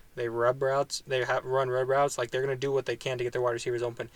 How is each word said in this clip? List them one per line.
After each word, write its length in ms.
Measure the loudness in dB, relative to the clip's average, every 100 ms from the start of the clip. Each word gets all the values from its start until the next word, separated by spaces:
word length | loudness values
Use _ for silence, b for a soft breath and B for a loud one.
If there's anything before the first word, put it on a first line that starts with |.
| b -6
They 140 | -4
rub 320 | 2 2 4
routes. 420 | 2 0 0 -4 -2
They 180 | 0 0
ha-, 160 | 0
run 260 | 0 0 2
rub 200 | 0 2
routes. 280 | 4 2 0
Like, 140 | -2
they're 100 | -2
gonna 140 | -2 -2
do 160 | 0
what 140 | 0 0
they 100 | -4
can 220 | -4 -2
to 80 | -2
get 80 |
their 80 | 0
wide 100 | 0
receivers 300 | 0 -2 -2
open. 260 | -2 -4 -10